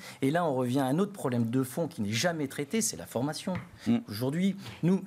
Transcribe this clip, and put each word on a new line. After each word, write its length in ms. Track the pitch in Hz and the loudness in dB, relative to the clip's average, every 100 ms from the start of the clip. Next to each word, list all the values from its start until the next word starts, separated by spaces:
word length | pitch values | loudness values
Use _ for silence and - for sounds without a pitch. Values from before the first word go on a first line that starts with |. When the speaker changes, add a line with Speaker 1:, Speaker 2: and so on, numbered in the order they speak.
| - - | -10 -2
Speaker 1:
Et 80 | 135 | 2
là, 140 | 165 170 | 2 2
on 100 | 131 | 2
revient 240 | 127 131 | 2 2
à 60 | 135 | 2
un 120 | 147 | 2
autre 160 | 202 | 2
problème 380 | 196 143 123 113 | 0 -2 2 2
de 100 | 127 | 2
fond 260 | 131 - 165 | 0 -2 -4
qui 140 | - | -2
n'est 100 | 101 | -2
jamais 360 | 113 175 165 135 | 0 0 0 -4
traité, 340 | - 143 226 | -4 -2 0
c'est 160 | - 80 | -2 -4
la 80 | 85 | -6
formation. 480 | - 139 156 - 180 - - - | -2 -2 -2 -4 -4 -6 -6 0
Speaker 2:
Mm. 120 | 117 - | 0 0
Speaker 1:
Aujourd'hui, 480 | 104 127 156 196 190 - - | -4 -2 2 0 0 -6 -2
nous 220 | 156 190 | 2 2